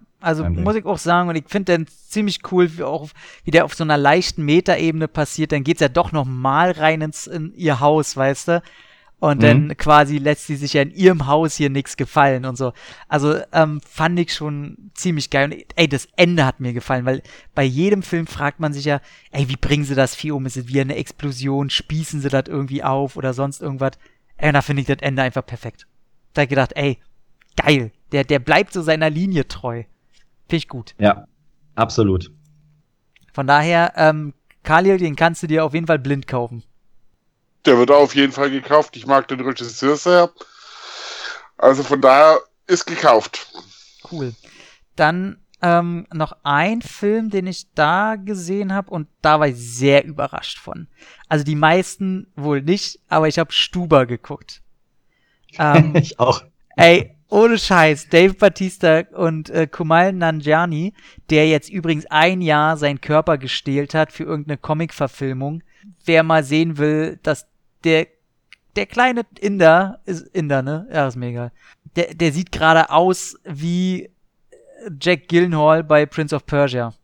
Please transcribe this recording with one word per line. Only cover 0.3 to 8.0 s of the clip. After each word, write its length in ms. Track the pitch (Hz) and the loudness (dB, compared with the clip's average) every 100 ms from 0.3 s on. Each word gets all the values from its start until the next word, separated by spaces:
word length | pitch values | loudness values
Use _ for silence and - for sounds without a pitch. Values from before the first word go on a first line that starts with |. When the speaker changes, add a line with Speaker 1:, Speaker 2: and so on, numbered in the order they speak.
| 156 | -2
Speaker 2:
Eigentlich. 200 | 175 170 | -2 -2
Speaker 1:
muss 120 | 190 220 | -2 -2
ich 100 | 196 | -4
auch 120 | 175 | -6
sagen, 300 | 175 175 175 | 0 0 0
und 60 | 160 | -4
ich 100 | - | -4
find 200 | 208 185 | -6 0
den 200 | 170 156 | -2 -2
ziemlich 520 | _ _ 214 208 - - | _ _ -4 -4 -6 -2
cool, 260 | 180 175 160 | 0 0 0
wie 60 | |
auch, 260 | 139 151 151 - - - | -8 -8 -10 -18 -20 -14
wie 80 | - | 0
der 140 | 151 147 | 2 2
auf 80 | |
so 100 | - | -2
einer 140 | 160 147 | 0 2
leichten 460 | 139 165 180 - 147 | 4 4 0 -4 2
Metaebene 640 | 165 185 165 165 160 156 | 2 2 0 0 -2 -4
passiert. 440 | - 147 - 156 | -4 -6 -4 -4
Dann 120 | 147 | -2
geht's 180 | 139 165 | -2 0
ja 80 | 143 | 0
doch 220 | 147 170 | 0 -2
noch 140 | 156 131 | -4 -4
mal 460 | 127 131 143 180 | -4 -2 2 0
rein 300 | 160 156 160 | 2 0 0
ins, 260 | 156 - - | -6 -10 -12
in 260 | 165 156 - | -12 -12 -4
ihr 240 | 156 131 | -2 2
Haus, 360 | 147 156 | 2 2